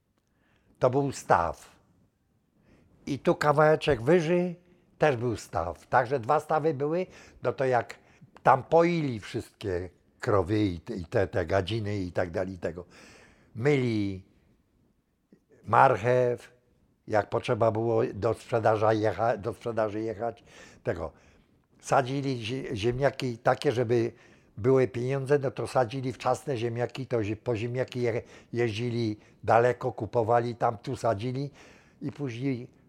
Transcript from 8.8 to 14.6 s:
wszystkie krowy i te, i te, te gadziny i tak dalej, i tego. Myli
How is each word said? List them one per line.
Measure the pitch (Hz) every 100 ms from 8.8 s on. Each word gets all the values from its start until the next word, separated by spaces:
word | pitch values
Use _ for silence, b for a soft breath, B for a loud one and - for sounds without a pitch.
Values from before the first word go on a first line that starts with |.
| 170 170 143 113
wszystkie | - 117 - - 101 87 90 _ _ _
krowy | - 101 87 107
i | 101 87
te, | -
i | 107
te, | 82 117 95
te | 98
gadziny | 82 95 90 113 101 104
i | 90
tak | 85 92
dalej, | 90 92
i | 92
tego. | 92 85 - B B B B B B
Myli | - 135 143 123 110 101 95 - _ _ _